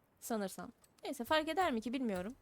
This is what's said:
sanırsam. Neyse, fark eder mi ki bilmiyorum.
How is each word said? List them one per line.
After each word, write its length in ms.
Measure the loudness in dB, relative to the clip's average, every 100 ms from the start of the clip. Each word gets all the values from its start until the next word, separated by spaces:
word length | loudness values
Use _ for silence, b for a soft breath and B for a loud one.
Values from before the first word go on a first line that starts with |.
| _ _
sanırsam. 520 | -4 -2 -2 -6 -14 -16 -20 -12
Neyse, 200 | -8 -4 2
fark 220 | 2 4
eder 240 | 2 4
mi 100 | 2
ki 120 | 0
bilmiyorum. 420 | -2 0 -2 -4 -10